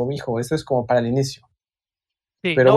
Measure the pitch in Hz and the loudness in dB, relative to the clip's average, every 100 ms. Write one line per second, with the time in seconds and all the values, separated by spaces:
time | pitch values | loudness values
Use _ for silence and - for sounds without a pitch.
0 | 123 143 - 113 123 156 - 127 113 123 | 0 -6 -6 -6 -4 -6 -2 -4 0 0
1 | 117 131 135 - _ _ _ _ _ _ | 0 -2 -2 -6 _ _ _ _ _ _
2 | _ _ _ _ 180 151 127 | _ _ _ _ -2 4 6